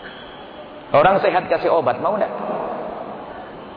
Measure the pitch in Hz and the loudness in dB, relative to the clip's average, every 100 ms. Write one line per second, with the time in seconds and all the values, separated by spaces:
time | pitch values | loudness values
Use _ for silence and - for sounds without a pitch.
0 | 1077 - - - - - - - - 135 | -16 -16 -16 -16 -16 -16 -16 -16 2 6
1 | 165 196 196 175 - 165 165 165 131 120 | 8 6 4 2 2 2 4 4 2 2
2 | 156 202 - - - - - - - - | 0 0 -2 -2 -6 -4 -4 -6 -8 -10
3 | - - - - - - - | -10 -12 -12 -14 -14 -14 -16